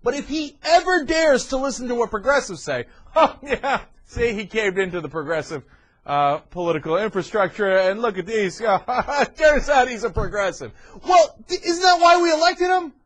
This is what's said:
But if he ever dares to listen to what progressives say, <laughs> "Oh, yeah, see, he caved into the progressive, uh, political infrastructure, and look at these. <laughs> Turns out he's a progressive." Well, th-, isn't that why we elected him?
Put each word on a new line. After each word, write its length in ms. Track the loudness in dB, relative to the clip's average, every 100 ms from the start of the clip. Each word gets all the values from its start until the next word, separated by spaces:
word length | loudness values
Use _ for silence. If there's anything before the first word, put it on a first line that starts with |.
But 120 | -4
if 120 | -6 -6
he 300 | -8 -8 _
ever 400 | 2 2 4 -2
dares 440 | 0 0 2 2 0
to 100 | -4
listen 280 | -4 -6 -6
to 60 |
what 160 | -4 -4
progressives 520 | -2 0 -2 -2 -12
say, 240 | -8 -8 -8 -18
<laughs> 140 | -4
"Oh, 240 | 2 2 0
yeah, 400 | -8 -4 -2 -4 -6 -20 -16
see, 260 | -4 -2
he 140 | -2 -6
caved 320 | -2 -2 -2
into 220 | -4 -4
the 80 | -8
progressive, 540 | -8 -4 -6 -6 -12 -14 _ _ _
uh, 340 | -4 0 0 0
political 580 | _ -6 -2 -2 -2 -2
infrastructure, 720 | -2 -4 -4 -2 -2 0 0
and 340 | 2 2 0
look 160 | -4 -4
at 80 | -4
these. 320 | -2 -2 -2
<laughs> 760 | -2 -2 -2 -4 -2 -2 -2 2
Turns 300 | 4 4 2
out 200 | 2 2
he's 140 | -2
a 80 | -6
progressive." 640 | -4 -4 -2 -4 -4 -14 -16 -20 -14 4
Well, 320 | 6 6 0 -8
th-, 140 | -6
isn't 200 | -4 2
that 160 | 4 6
why 200 | 6 6
we 120 | 4
elected 340 | 2 2 2 0
him? 280 | 0 -2 _